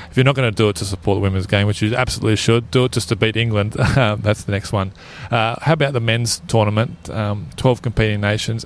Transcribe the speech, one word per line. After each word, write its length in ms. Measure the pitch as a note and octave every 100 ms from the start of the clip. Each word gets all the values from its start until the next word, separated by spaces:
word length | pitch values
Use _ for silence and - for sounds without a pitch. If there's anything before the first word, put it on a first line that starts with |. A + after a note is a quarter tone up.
| -
if 60 | -
you're 80 | B2+
not 100 | B2+
gonna 160 | B2
do 160 | G2+ G#2+
it 80 | G2+
to 80 |
support 320 | F#2+ G2+ - G2
the 60 |
women's 260 | G2 F#2+ F#2+
game, 200 | G2+ G2+
which 140 | G#2
you 140 | G#2+ A#2+
absolutely 400 | B2+ - A2 G#2
should, 340 | - A#2 A2+
do 140 | B2+
it 80 | B2+
just 160 | B2 -
to 80 | G2+
beat 220 | A2 A2
England. 340 | A#2 G#2+ G#2
<laughs> 220 | - A#2+ C#3
That's 480 | A2+ G#2+ G#2+ G#2+
the 80 | -
next 220 | G2 -
one. 180 | G#2 F#2+ - - - -
Uh, 240 | A#2+ A2+ A#2+
how 100 | C3+
about 220 | D#3+ C#3
the 80 | C3
men's 400 | A2+ A#2 A#2 - -
tournament? 600 | A2+ G#2 G#2+ A#2+ - -
Um, 380 | A2 G#2 G#2 D#2 -
twelve 260 | C3+ A#2+
competing 380 | B2 A2 A2 G#2
nations, 460 | G2+ A2 - A2+